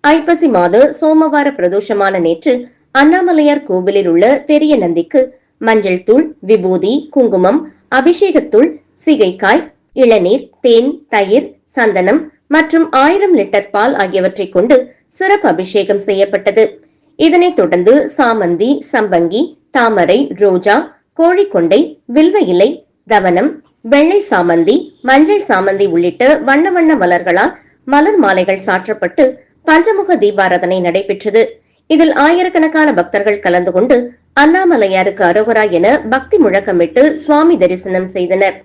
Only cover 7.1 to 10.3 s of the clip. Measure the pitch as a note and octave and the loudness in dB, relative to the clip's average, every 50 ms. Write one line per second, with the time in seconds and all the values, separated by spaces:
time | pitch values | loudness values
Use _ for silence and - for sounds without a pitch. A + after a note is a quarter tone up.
7.1 | - D4 B3 A3 F#3+ F#3 F3+ F#3 A#3+ D#4+ - - _ _ _ _ B3 C4 C4 E4+ | -2 0 0 0 0 0 0 0 0 -2 -4 -8 _ _ _ _ -4 0 0 0
8.1 | F4 - G4+ F#4+ D4+ D4 - - - G#3 C#4+ - - - _ _ _ _ - E4 | 0 2 0 0 0 -2 -2 0 0 2 2 0 -2 -12 _ _ _ _ -2 -2
9.1 | D4+ G3+ G#3 F#3 F#3 - G#3+ G3 A#3 E4 - - _ _ _ _ _ - B3+ A#3 | 0 2 0 -2 -2 -2 0 0 0 0 -2 -6 _ _ _ _ _ 0 2 4
10.1 | A3 G#3 F3 F3+ | 4 2 2 0